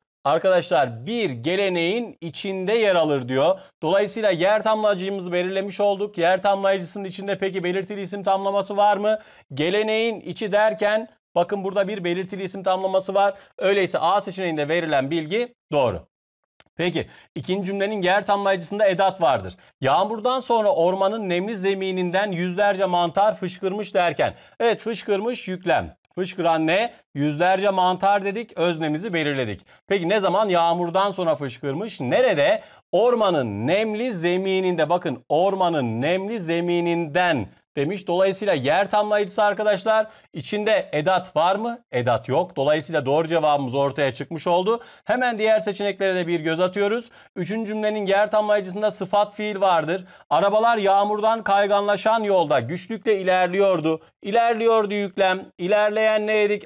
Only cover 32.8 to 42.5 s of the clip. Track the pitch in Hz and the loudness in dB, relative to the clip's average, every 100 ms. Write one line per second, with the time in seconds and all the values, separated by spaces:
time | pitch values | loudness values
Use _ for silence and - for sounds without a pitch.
32.8 | _ 175 240 233 202 160 117 101 123 190 | _ 2 2 4 2 2 -2 -4 0 0
33.8 | 220 214 254 185 170 185 196 190 185 165 | 0 -2 -4 -2 0 0 0 0 0 0
34.8 | 151 175 160 123 - 151 190 190 180 156 | 0 0 -2 -6 -2 0 2 2 0 0
35.8 | 120 113 147 190 196 226 165 170 175 175 | -2 -2 -2 -2 -4 -6 -2 -2 0 0
36.8 | 170 170 160 170 180 143 98 - _ 147 | 0 -2 -2 0 0 0 -4 -12 _ -4
37.8 | 143 202 151 175 196 190 202 156 127 170 | -4 -4 -4 0 0 0 -2 0 0 0
38.8 | 196 208 208 208 202 220 208 208 214 196 | 2 0 0 0 0 0 0 2 0 0
39.8 | 208 220 220 - _ 165 - 208 208 202 | 2 0 0 -8 _ -12 -6 -2 0 0
40.8 | - 151 156 185 185 151 170 202 233 233 | 0 -2 0 0 0 0 2 0 -4 -8
41.8 | _ 127 123 120 - 139 180 | _ -2 0 -2 0 -2 -2